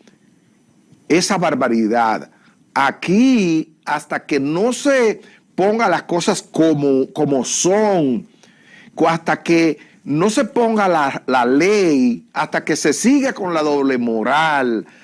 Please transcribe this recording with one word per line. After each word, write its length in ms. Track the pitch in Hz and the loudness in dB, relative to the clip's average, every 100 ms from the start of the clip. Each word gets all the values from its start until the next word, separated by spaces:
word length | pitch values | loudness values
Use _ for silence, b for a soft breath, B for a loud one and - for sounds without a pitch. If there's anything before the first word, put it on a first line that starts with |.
| b b b b b b _ _ _ _ - | b b b b b b _ _ _ _ -2
Esa 280 | 170 180 190 | 0 0 -2
barbaridad. 920 | 165 131 127 113 107 120 113 98 71 b b b _ | -2 0 0 0 0 0 0 -2 -8 b b b _
Aquí, 1000 | - 139 - - 196 262 247 180 160 - _ | -2 -2 -2 -2 2 4 2 2 -2 -4 _
hasta 420 | - 185 - 147 - | -8 -8 -6 -10 -4
que 140 | 143 | -4
no 320 | 139 165 233 | -2 -2 -2
se 500 | 240 285 269 220 - B B _ - | -2 0 2 0 -2 B B _ -2
ponga 340 | 196 226 220 | -2 0 0
las 140 | 160 | -2
cosas 380 | - 175 214 175 | -2 -2 -2 -4
como, 720 | - - 160 147 143 135 131 | -4 0 2 2 2 0 0
como 320 | - 143 139 | -2 -2 -2
son, 840 | 113 - 170 202 214 185 139 113 - B B B B B B - | -2 -2 0 0 2 0 0 -2 -6 B B B B B B -2
cu-, 140 | 175 | 0
hasta 340 | 165 - 156 | 0 -2 -4
que 340 | - 170 165 147 B B - | 0 2 2 -2 B B -4
no 240 | 151 202 | 0 0
se 160 | 254 233 | 0 -2
ponga 420 | 240 226 220 196 | 0 0 2 0
la, 340 | 160 139 135 - | 0 0 -4 -2
la 200 | 127 120 | 0 2
ley, 800 | 139 180 214 180 139 123 117 - | 2 2 2 2 2 2 0 -6
hasta 320 | - 151 165 | -8 -4 -4
que 120 | 165 151 | -4 -2
se 180 | 156 | -2
siga 400 | 139 220 285 262 | 0 2 2 0
con 200 | 214 185 | -4 -4
la 80 | 165 | -2
doble 360 | 151 143 135 127 | 0 0 0 0
moral 880 | 120 113 113 143 160 143 123 110 B B | -2 -2 0 0 0 0 -2 -4 B B